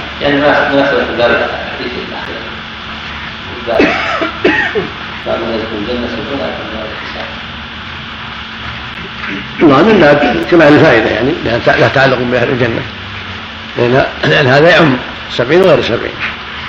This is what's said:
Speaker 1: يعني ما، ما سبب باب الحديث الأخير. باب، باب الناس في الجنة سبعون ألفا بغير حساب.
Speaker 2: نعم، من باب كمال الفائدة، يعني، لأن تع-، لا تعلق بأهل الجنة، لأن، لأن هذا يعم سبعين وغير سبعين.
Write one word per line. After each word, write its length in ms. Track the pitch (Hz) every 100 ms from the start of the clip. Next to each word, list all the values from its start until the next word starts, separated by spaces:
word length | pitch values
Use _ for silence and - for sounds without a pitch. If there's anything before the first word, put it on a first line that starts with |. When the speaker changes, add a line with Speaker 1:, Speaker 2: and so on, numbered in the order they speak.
| - -
Speaker 1:
يعني 140 | 143 143
ما، 120 | 147
ما 440 | - 139 139 139
سبب 260 | 123 123 -
باب 140 | 120
الحديث 600 | 120 - - - - 123 123 -
الأخير. 320 | - - - - - - - - - - - - - - - -
باب، 200 | - - - - - 330 - - - - - - - - - 117
باب 140 | 117
الناس 180 | 113 113
في 140 | 104 107
الجنة 280 | 104 120 123
سبعون 320 | 117 107 139
ألفا 240 | - - -
بغير 220 | 107 110 -
حساب. 240 | - - - - - - - - - - - - - - - - - - - - - - - 147 - - 156
Speaker 2:
نعم، 160 | 135 208
من 140 | 208
باب 460 | 147 143 131 165 -
كمال 220 | 170 147
الفائدة، 360 | 147 135 117 107
يعني، 240 | 104 123 175 117
لأن 160 | 117 143
تع-، 100 | 143
لا 120 | 123
تعلق 300 | 139 135 123 123
بأهل 180 | 123 117
الجنة، 320 | 123 120 120 - - - - - - - - - -
لأن، 280 | 120 131 - -
لأن 240 | 147 156 131
هذا 220 | 139 165
يعم 280 | 156 127 127 - - -
سبعين 300 | - 123 170
وغير 200 | 190 131
سبعين. 320 | 101 117 - - - - - -